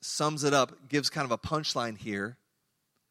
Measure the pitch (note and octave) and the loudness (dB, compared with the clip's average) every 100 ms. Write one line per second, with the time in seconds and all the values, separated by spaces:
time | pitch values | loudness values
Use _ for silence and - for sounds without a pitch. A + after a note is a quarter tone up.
0 | - - D3+ D3+ C#3+ C#3 B2+ - C3 C#3+ | -8 0 0 2 4 4 4 -2 -2 0
1 | C3 D#3 C3+ A#2 - D#3 D#3 C#3 A#2 G#2+ | 0 -2 0 -2 0 -2 -2 -2 -2 -4
2 | A2+ G2+ G2+ B2+ _ _ _ _ _ _ | -6 -4 -4 -8 _ _ _ _ _ _
3 | _ | _